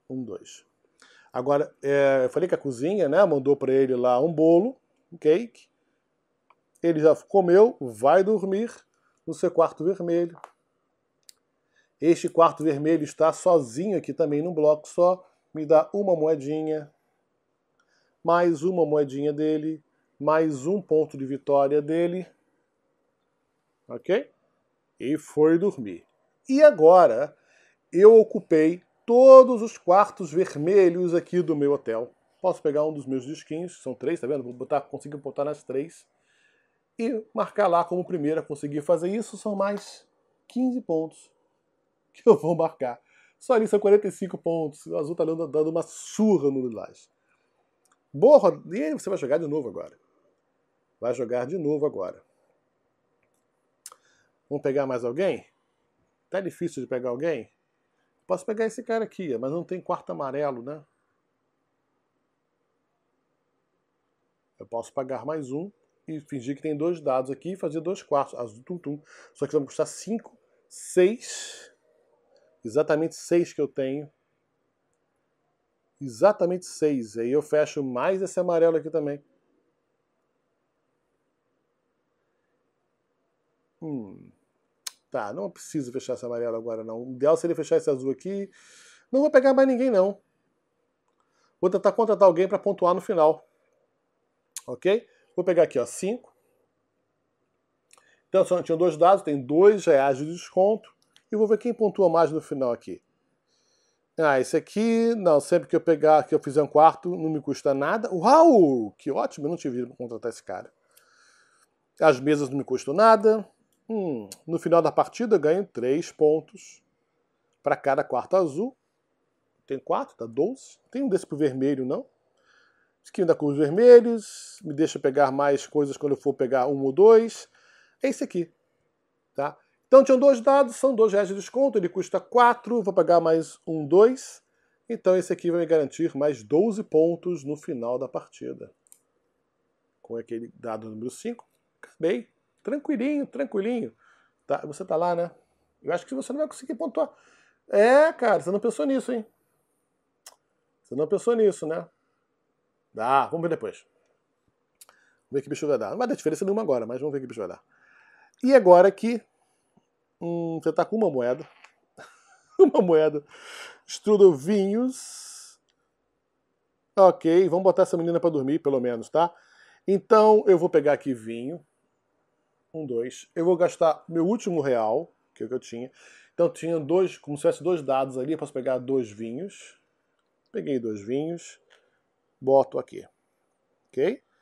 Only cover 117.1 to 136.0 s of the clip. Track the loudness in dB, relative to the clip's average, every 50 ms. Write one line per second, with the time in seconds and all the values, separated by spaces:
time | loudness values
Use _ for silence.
117.1 | _ _ _ _ _ _ _ _ _ _ -4 -4 -4 -2 -2 -2 -2 -2 -2 -4
118.1 | -4 -6 -4 0 0 0 0 0 -4 -6 -8 -8 -10 _ _ _ _ _ _ _
119.1 | _ _ _ _ _ _ _ _ _ _ _ -12 -12 -10 -6 -6 -6 -6 -6 -8
120.1 | _ -14 -14 -6 -4 -2 -2 -2 -4 -8 -16 -20 -20 _ _ _ -8 -6 -4 -2
121.1 | -2 -4 -4 -6 -4 -2 -2 -2 -2 -2 -2 -2 -2 -2 -4 -6 -6 -8 -10 _
122.1 | _ _ _ _ _ _ _ _ _ _ _ _ _ _ _ _ _ _ _ -10
123.1 | -6 -2 0 0 0 0 -2 -2 0 0 0 0 2 6 10 10 10 10 10 6
124.1 | 0 -4 -8 -12 -20 -20 -20 -20 -20 -16 -14 -8 -4 -2 -2 -2 -2 -2 -2 0
125.1 | 2 2 0 0 0 0 0 0 0 -2 -4 -4 -4 -4 -2 -4 -4 -6 -4 -4
126.1 | -4 -4 -4 -4 -4 -4 -2 -2 0 0 0 -2 -2 -4 -4 -2 2 4 6 8
127.1 | 8 6 4 0 -6 -14 -20 -20 _ _ _ _ _ _ _ _ _ _ -6 -6
128.1 | -4 -6 -8 -8 -8 -8 -8 -8 _ _ _ _ _ _ _ _ _ _ _ _
129.1 | _ _ _ _ _ -8 -8 -8 -10 _ _ _ _ _ _ _ 6 8 8 6
130.1 | 4 4 4 4 2 4 2 2 2 2 2 0 -2 -4 -2 -2 0 2 0 2
131.1 | 2 0 -2 -2 -6 -10 -12 -8 -4 -2 -2 0 0 -2 -4 -4 -4 -8 -6 -6
132.1 | -6 -8 -6 _ 2 4 4 4 2 0 -4 -4 -4 -4 -4 0 0 0 2 4
133.1 | 2 2 2 2 0 0 -2 -4 -12 -16 _ -8 -6 -6 -2 2 4 6 6 4
134.1 | 2 -2 -10 -18 -20 -20 _ _ _ _ _ _ _ _ _ -12 -12 -4 0 0
135.1 | 0 0 0 -4 -6 -6 -4 -4 -2 -2 0 0 0 0 0 -2 -4 -4